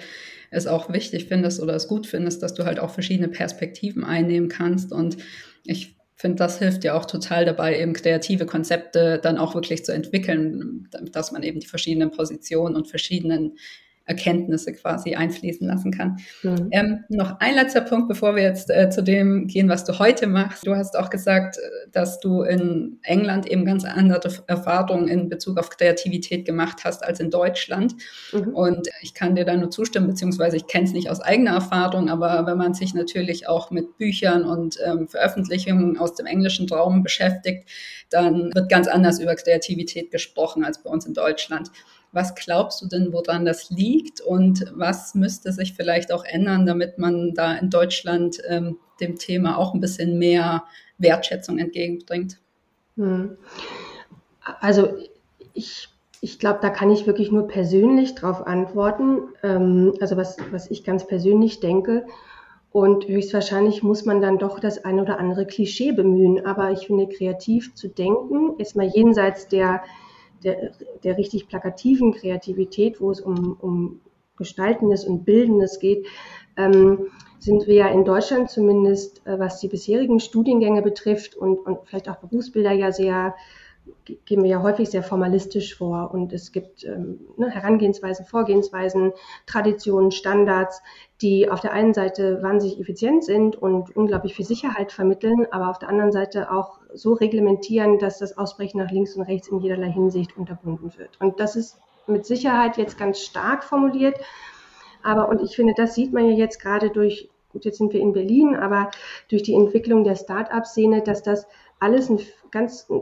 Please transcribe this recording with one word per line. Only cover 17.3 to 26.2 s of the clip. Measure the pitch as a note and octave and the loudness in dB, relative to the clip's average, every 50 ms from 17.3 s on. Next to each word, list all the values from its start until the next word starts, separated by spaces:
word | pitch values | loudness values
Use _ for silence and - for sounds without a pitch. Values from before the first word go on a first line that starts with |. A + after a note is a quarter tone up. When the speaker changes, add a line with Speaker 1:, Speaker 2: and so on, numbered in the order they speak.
| - - | -2 -2
Speaker 1:
ein | G#3+ B3 C#4 | -2 0 2
letzter | C4+ C4 C4+ - B3 - | 2 2 2 2 0 0
Punkt, | - B3 A3+ A#3 - | 0 0 0 0 0
bevor | G3+ - - G#3 G#3 | -2 0 2 2 2
wir | G#3 G3 | 4 2
jetzt, | F#3+ F#3 F#3 - - | 2 0 -2 -6 -2
äh, | - - F#3+ F#3 | 4 4 4 4
zu | F#3 - F#3+ | 4 2 2
dem | F#3+ G3 G3 G3 G3 G3 G3 - | 2 4 4 4 4 2 2 0
gehen, | - - G3 G3 F#3 | -2 0 2 4 4
was | F3 F3+ - | 4 2 -2
du | - F3 - | -4 -2 2
heute | G3+ A3+ C4 - A#3 | 4 4 4 4 2
machst. | G#3 F#3 G3 G3 G3+ - - - | 0 2 0 0 -2 -4 -8 -4
Du | G3 G3 | -2 -2
hast | G3 G3 F#3+ - | -2 -2 -4 -4
auch | - F#3 F#3 | -4 -4 -4
gesagt, | - F#3+ F#3+ - F#3+ F#3+ F#3 F#3 - - | -4 -4 0 2 2 2 2 0 -6 -12
äh, | - - - - - - - | -12 -12 -12 -14 -14 -6 -4
dass | F#3+ F3+ F3+ F#3 - | -2 -2 -2 -4 -4
du | - F#3+ F#3 F3+ F3+ | -2 0 0 0 2
in | - F3+ F3+ F3+ F3 E3+ D#3+ - - - - - | 0 0 0 0 0 -2 -2 -4 -6 -10 -12 -4
England | - F3 F#3+ G#3 G3+ F#3+ G3 F#3+ | 0 2 2 2 2 0 -2 -2
eben | - F3+ F#3 F3+ | -2 0 0 0
ganz | F#3 G3 F#3+ F#3 | 0 0 -2 -2
andere | - - F#3 F#3+ F#3 F3+ F3 - | -4 -6 0 2 2 2 2 -2
F-, | F3+ F3+ - - | -6 -8 -10 -6
Erfahrungen | - F3 F3 - F3 F3 F3+ F#3+ F#3 F#3 F3 E3+ E3 | -6 -6 -4 -2 -2 0 0 0 0 -2 -2 0 0
in | F3 F#3 F3+ E3+ | 0 -2 -2 -4
Bezug | F3 E3+ - F#3+ F#3 E3+ | -8 -8 -8 -6 -6 -6
auf | E3+ - | -6 -6
Kreativität | - - F3 F3 E3+ F3 - F#3 F3 F3 | -2 0 2 2 2 2 -2 -4 -6 -6